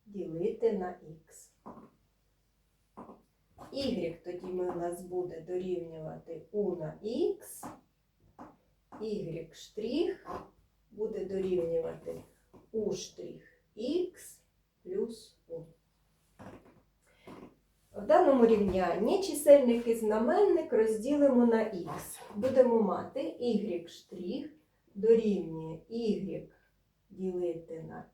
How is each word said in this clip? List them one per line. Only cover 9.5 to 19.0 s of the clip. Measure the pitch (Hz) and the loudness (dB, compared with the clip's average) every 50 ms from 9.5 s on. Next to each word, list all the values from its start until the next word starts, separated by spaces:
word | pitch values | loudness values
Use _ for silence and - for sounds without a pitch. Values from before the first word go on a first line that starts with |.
| - | -16
штрих | - - - - - 214 233 277 311 349 381 - - - - - - - - _ _ _ _ _ _ _ _ | -20 -20 -18 -10 -8 -6 -2 0 0 0 0 -2 -6 -10 -12 -12 -12 -14 -16 _ _ _ _ _ _ _ _
буде | - 202 214 220 202 196 185 | -10 -8 -6 -6 -4 -6 -6
дорівнювати | 185 190 190 190 185 180 170 165 165 165 165 160 165 - - - 170 165 - - - _ _ _ _ _ - - _ - | -4 -4 -2 -2 0 0 0 0 0 0 -2 -2 -2 -6 -10 -10 -10 -10 -10 -12 -20 _ _ _ _ _ -20 -16 _ -6
у | 220 208 190 - | -4 -2 -2 -4
штрих | - - - - - - - - - - - _ _ _ _ - | -4 -8 -12 -14 -14 -14 -14 -14 -16 -20 -20 _ _ _ _ -14
ікс | - 226 247 302 370 370 - - - - - - - _ _ _ _ _ _ _ _ - | -10 -6 -2 -2 -2 -2 -4 -8 -14 -20 -20 -20 -20 _ _ _ _ _ _ _ _ -12
плюс | 180 180 202 226 233 226 - - - _ _ _ - | -8 -6 -4 -4 -4 -6 -12 -18 -20 _ _ _ -16
у. | 165 165 156 - - _ _ _ _ _ _ _ _ _ _ _ _ - - - - - - - - _ _ _ _ _ _ _ _ _ - - - - - - _ _ _ _ _ _ _ _ - | -14 -14 -14 -16 -20 _ _ _ _ _ _ _ _ _ _ _ _ -20 -20 -20 -20 -20 -20 -20 -20 _ _ _ _ _ _ _ _ _ -20 -20 -20 -20 -20 -20 _ _ _ _ _ _ _ _ -12
В | 208 202 | -6 2
даному | 220 302 359 359 294 269 254 233 | 6 6 6 8 8 6 8 8
рівнянні | 226 226 202 202 190 180 190 185 170 165 175 | 8 8 6 4 2 2 2 2 2 2 2